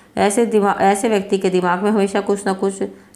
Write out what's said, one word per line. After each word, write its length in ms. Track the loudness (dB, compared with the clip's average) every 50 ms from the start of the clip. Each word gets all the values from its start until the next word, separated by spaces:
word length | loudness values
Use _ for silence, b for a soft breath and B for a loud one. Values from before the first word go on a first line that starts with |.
| B B B
ऐसे 280 | 0 0 2 2 2 0
दिमा-, 340 | 2 2 2 2 2 2 2
ऐसे 300 | 2 2 2 2 0 0
व्यक्ति 280 | 0 0 -2 0 -2
के 120 | 0 0 0
दिमाग 340 | 0 0 0 0 0 0 0
में 80 | 0
हमेशा 300 | 2 2 0 0 0 -2
कुछ 240 | -2 -2 -2 -2 -2
ना 80 | -4 -2
कुछ 300 | -2 -2 -4 -2 -4 -8 -8 -8 B B B B